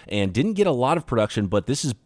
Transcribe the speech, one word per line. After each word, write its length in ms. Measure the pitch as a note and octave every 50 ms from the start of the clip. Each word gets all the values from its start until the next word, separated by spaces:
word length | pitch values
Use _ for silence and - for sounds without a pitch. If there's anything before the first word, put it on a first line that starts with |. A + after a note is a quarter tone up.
| - -
and 240 | - G#2 G2 G2 F2
didn't 220 | A2+ D#3+ A3 G#3+
get 120 | F#3+ G3+
a 60 | F3+ C#3
lot 240 | A#2+ B2 C#3 E3
of 100 | E3+ -
production, 420 | - B2+ A2 G#2+ - - A2 G2+ F2+
but 180 | G#2 G2+ -
this 180 | - C#3 - -
is 100 | C#3 A2+ - _